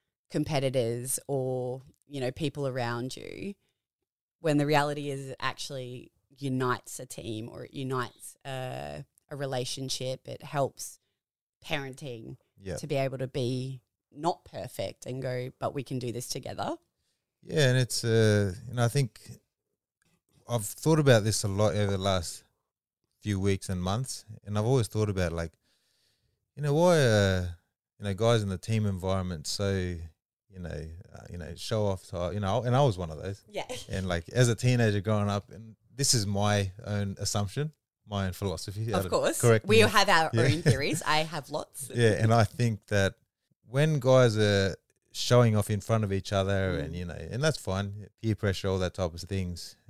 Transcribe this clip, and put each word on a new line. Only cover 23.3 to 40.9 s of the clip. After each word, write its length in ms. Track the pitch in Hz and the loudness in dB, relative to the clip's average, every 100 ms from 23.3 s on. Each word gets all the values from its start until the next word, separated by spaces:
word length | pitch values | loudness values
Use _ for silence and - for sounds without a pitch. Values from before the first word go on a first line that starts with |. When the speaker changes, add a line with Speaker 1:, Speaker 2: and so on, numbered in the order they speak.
| 98 | 0
Speaker 2:
weeks 280 | 98 95 - | 2 0 -2
and 140 | 92 | -4
months, 420 | 90 104 127 - - 107 | -2 -2 -4 -10 -14 -16
and 120 | - 104 | -6 -2
I've 80 | |
always 220 | 107 135 104 | 2 2 0
thought 200 | 107 107 | 0 0
about, 240 | 95 90 | 0 -2
like, 200 | 82 82 _ _ _ _ _ _ _ _ _ _ | -2 -6 _ _ _ _ _ _ _ _ _ _
you 80 | - | -6
know, 120 | 147 | 0
why, 240 | 147 175 170 | 4 6 6
uh, 460 | 127 107 98 92 90 85 _ _ _ - | 6 6 6 4 -2 -6 _ _ _ -10
you 60 | |
know, 100 | 101 | -6
guys 280 | 95 113 117 | 0 2 2
in 60 | 101 | 2
the 100 | 92 | -4
team 280 | - 110 104 | -2 0 0
environment 600 | 95 92 95 90 82 71 | -2 -2 -2 -2 -6 -8
so, 240 | - 101 95 90 85 82 _ _ _ _ | -4 -2 -2 -2 -6 -10 _ _ _ _
you 80 | 95 | -12
know, 260 | 85 78 80 85 - | -10 -10 -12 -14 -20
uh, 100 | - - | -20 -16
you 60 | 87 | -14
know, 140 | 73 85 | -12 -10
show 300 | - 110 104 | -4 -2 0
off, 200 | 92 - | -2 -6
to, 220 | 90 87 | -6 -4
you 80 | 98 | -2
know, 220 | 98 113 | 0 0
and 140 | 120 123 | 2 2
I 60 | |
was 140 | 143 92 | 2 0
one 140 | 87 | -6
of 100 | 78 | -8
those. 220 | 90 98 _ | -10 -10 _
Speaker 1:
Yeah. 140 | 202 - - - | -10 -10 -12 -8
Speaker 2:
And, 160 | 95 92 | -4 -2
like, 200 | 87 - | -2 -2
as 180 | - 123 | 2 2
a 60 | |
teenager 460 | 110 127 123 113 104 | 2 2 2 2 2
growing 280 | 101 107 101 | 0 0 0
up, 220 | 101 - | -2 -6
and 240 | - 113 107 _ | -16 -20 -20 _
this 200 | 120 139 | -4 0
is 120 | 123 101 | 2 0
my 440 | 98 104 104 95 - | 0 2 2 0 -6
own 320 | - 104 98 98 | -6 -4 -4 -6
assumption, 540 | 104 104 101 - 151 - _ _ - | -4 -2 -4 -4 -6 -8 _ _ -6
my 180 | 104 95 | -4 -2
own 60 | |
philosophy. 600 | 90 101 82 - 98 110 | -2 -4 -4 -8 -8 -2
I 40 | 95 | -2
Speaker 1:
Of 40 | |
Speaker 2:
don't, 60 | 95 | 0
Speaker 1:
course. 300 | 160 131 330 | 0 0 4
Speaker 2:
correct 260 | 120 110 190 | 6 6 6
Speaker 1:
We 160 | 214 | 6
Speaker 2:
me. 60 | 214 | 6
Speaker 1:
have 180 | 220 196 | 6 6
our 220 | 175 160 | 4 4
Speaker 2:
Yeah. 100 | 110 | 2
Speaker 1:
own 200 | 127 151 | 2 4
theories. 400 | 156 131 156 | 4 2 0